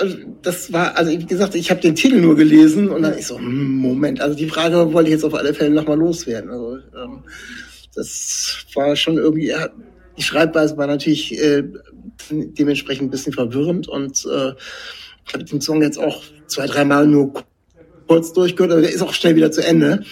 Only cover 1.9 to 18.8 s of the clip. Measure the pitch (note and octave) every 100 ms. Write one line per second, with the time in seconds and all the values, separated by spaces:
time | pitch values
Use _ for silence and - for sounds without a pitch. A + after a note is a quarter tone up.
1.9 | D#3 B3 B3 E3 D3+ D#3 D#3 D#3 F3 G3+
2.9 | F3+ D#3 - - A#2+ A#2+ C3 C#3 C3+ C3
3.9 | C3 C#3+ - C#3+ D3 D#3+ D#3 E3 F3 E3
4.9 | D#3+ D#3 D#3 D3+ D3+ C#3+ D3+ D3 D3+ D3+
5.9 | D3+ E3+ E3 - A2+ G2 A#2+ A#2 C3 C3+
6.9 | - B2 C3+ - - - - - - -
7.9 | - - - - - - - - - C#3
8.9 | D3 - D#3+ D#3+ D#3 D3 D3 D#3+ - -
9.9 | _ _ - D3+ - D#3+ D#3+ D3+ D3 C#3+
10.9 | D3 D#3+ D3 - A#2 D3+ C#3+ C#3+ - -
11.9 | - - - - D3+ - - D3 C#3 -
12.9 | C3+ C3+ C3+ D3+ C#3 A#2+ B2+ D3+ F3 D#3
13.9 | C#3 C#3 C3+ - C#3 C3+ C3+ - - -
14.9 | - - - - - - C#3+ C#3 D#3 D3+
15.9 | - - - - - - - C3+ C#3+ C#3+
16.9 | C#3+ D3+ D3 C#3 - - _ _ _ -
17.9 | _ - E3 E3 - F3+ F3+ F3+ E3